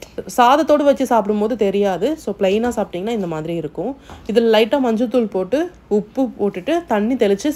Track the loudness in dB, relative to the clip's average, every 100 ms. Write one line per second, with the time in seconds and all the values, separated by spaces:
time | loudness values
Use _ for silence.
0 | -16 -14 -4 2 4 4 4 2 2 2
1 | 2 0 0 0 -2 0 0 0 0 0
2 | -2 -4 -6 -2 0 0 -2 -2 -4 -6
3 | -6 -4 -4 -6 -6 -6 -8 -8 -8 -10
4 | -16 -14 -2 2 4 4 2 2 0 0
5 | 0 0 0 -2 -2 -2 -4 -8 -2 -2
6 | -2 -2 -4 -2 -4 -4 -2 -2 0 -2
7 | 0 2 2 2 -2